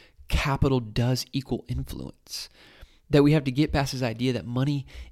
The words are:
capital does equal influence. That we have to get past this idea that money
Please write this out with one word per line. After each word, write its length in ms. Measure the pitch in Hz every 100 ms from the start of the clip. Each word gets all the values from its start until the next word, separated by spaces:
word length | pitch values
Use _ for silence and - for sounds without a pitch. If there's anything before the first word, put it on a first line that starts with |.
| - - -
capital 520 | - 147 139 147 131
does 460 | 110 107 120 127 -
equal 340 | 139 - 117 -
influence. 800 | 123 - - 65 - - - - _ - - - _ -
That 120 | 147
we 100 | 147
have 120 | 156
to 80 | 135
get 200 | 127 151
past 200 | 151 139
this 100 | 127
idea 300 | 127 113 123
that 140 | 117 92
money 400 | 120 139 143 135 - -